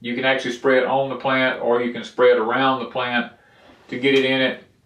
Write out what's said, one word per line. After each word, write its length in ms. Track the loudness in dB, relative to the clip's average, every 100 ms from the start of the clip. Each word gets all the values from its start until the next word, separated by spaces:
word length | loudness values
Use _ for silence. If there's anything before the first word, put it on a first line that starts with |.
You 140 | -8 -2
can 100 | 0
actually 280 | 0 -4
spray 240 | -2 2 2
it 80 | 2
on 240 | 0 -2
the 80 | -4
plant, 440 | -2 0 0 -2
or 200 | 0 0
you 100 | -2
can 100 | -6
spray 280 | -8 2 4
it 60 | 4
around 420 | 2 0 0 -2
the 60 | -4
plant 460 | -6 -4 -4 -6 -12 _ _ -20 -20 -14
to 100 | -4
get 140 | 2 2
it 100 | 2
in 160 | 0
it, 220 | -2 -4 -14 _